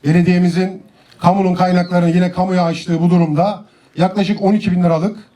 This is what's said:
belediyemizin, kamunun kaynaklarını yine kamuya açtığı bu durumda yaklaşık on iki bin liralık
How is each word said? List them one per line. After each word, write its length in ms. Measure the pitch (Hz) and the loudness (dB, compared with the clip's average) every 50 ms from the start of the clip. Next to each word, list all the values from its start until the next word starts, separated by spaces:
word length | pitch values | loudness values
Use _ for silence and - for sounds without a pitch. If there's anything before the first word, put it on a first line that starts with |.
| - | 0
belediyemizin, 760 | 139 156 175 175 175 180 180 180 175 160 175 185 190 185 - - - _ _ _ _ - _ | 0 2 2 2 2 2 2 2 0 0 0 -2 -4 -6 -12 -18 -20 _ _ _ _ -20 _
kamunun 360 | - - 185 196 196 185 180 | 0 0 0 2 0 0 0
kaynaklarını 540 | 175 185 180 180 180 175 175 180 175 175 170 | 0 0 0 2 0 0 0 0 0 2 2
yine 220 | 165 175 180 180 | 2 2 0 0
kamuya 320 | 175 - 185 185 185 180 175 | 0 -2 -2 0 0 0 0
açtığı 380 | 170 170 170 - - 170 160 | 0 -2 -6 -4 -4 -2 0
bu 80 | 165 175 | 2 2
durumda 540 | 175 175 170 160 151 147 175 202 208 175 - - _ _ _ _ _ - | 4 4 2 2 0 0 0 -2 -2 -6 -12 -20 _ _ _ _ _ -2
yaklaşık 440 | 170 185 190 208 196 170 208 208 | -2 -2 0 -2 -2 -2 -2 -2
on 120 | 202 196 208 | 0 0 0
iki 180 | 208 - 202 | 0 0 -2
bin 120 | 180 180 180 | -2 0 0
liralık 340 | 170 165 160 165 208 214 - - _ _ | 0 0 0 -2 -4 -6 -8 -18 _ _